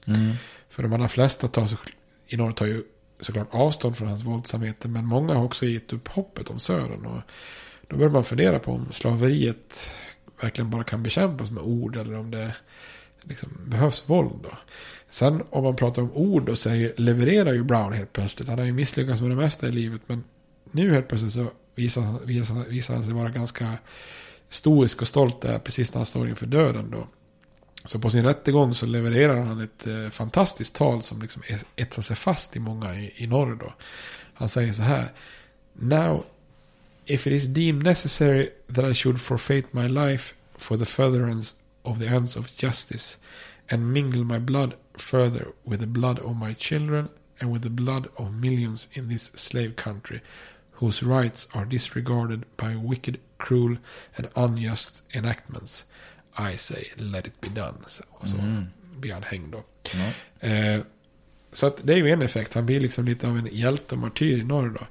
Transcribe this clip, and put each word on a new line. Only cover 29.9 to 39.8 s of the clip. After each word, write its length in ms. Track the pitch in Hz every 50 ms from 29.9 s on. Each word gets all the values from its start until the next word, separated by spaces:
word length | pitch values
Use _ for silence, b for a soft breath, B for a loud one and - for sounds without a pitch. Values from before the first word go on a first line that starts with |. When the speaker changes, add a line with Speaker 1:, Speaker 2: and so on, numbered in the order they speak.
| 110 110 110 107
Speaker 2:
fantastiskt 640 | - - 117 113 - 180 196 180 - - 113 - -
tal 280 | - 147 143 120 117 113
som 200 | - 113 110 110
liksom 200 | 110 - - - -
e-, 340 | 110 104 - - _ - 123
etsar 200 | - - - 104
sig 140 | - 117
fast 400 | - - 190 175 - - - -
i 40 | 120
många 340 | 117 110 110 110 110 95 90
i, 180 | 98 104 101 -
i 100 | - 120
norr 280 | 113 120 139 143 123 113 113
då. 120 | - - - B B B B B B B B B B B B
Han 140 | - - 107
säger 240 | - 123 117 117 98
så 100 | 107 107
här: 260 | 123 143 131 120 117 B B B B B B B B B B _ _ _
Now 520 | - - 120 147 156 165 170 156 - - - - _ _ _ - - _ _ _ _ _ - _ _ -
"If 200 | - 143 131 -
it 60 | 139 139
is 140 | 143 139 131
deemed 340 | 135 156 165 165 151 143 147
necessary 680 | 180 175 - - 147 - - 151 143 139 135 139 - - - - -
that 160 | 123 123 127
I 80 | 135 123
should 260 | - - 131 123 123
forfeit 540 | - - 131 117 - - 143 139 127 - -
my 120 | 123